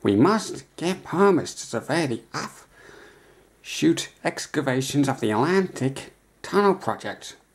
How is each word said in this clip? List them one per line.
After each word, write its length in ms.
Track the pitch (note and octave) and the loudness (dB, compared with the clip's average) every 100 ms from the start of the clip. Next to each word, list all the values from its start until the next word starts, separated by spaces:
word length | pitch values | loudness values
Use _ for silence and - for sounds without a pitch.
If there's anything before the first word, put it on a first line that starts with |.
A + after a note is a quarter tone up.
We 140 | G#2+ G2+ | 2 4
must 480 | C#3+ A3 - - - _ | 6 4 -2 -10 -14 _
get 280 | D#3+ F#3 | -4 -4
permits 500 | - D#3+ G3+ F3+ - | -4 2 4 4 0
to 120 | - - | -10 -6
survey 400 | A#2 - D3+ D#3+ | -6 -2 -2 0
the 160 | A2+ - - - - - _ - - - - _ _ _ _ | -4 -6 -10 -10 -14 -20 _ -20 -20 -20 -20 _ _ _ _
offshoot 480 | - - D3+ E3+ - - | -14 0 2 2 -2 -6
excavations 840 | - E3 - - C#3 B2+ C3 C#3+ C#3 | -6 -6 -6 -4 0 0 0 0 0
of 120 | B2 | 0
the 100 | A2+ | 0
Atlantic 800 | G#2+ C#3 F#3+ F#3 - C3 C#3 - _ _ _ | 0 2 2 0 -2 -4 -4 -14 _ _ _
Tunnel 320 | - F#3+ G3+ | -4 2 4
Project. 640 | F#3 - G#2 G#2+ F#2+ - - _ | 2 0 -6 -6 -12 -14 -20 _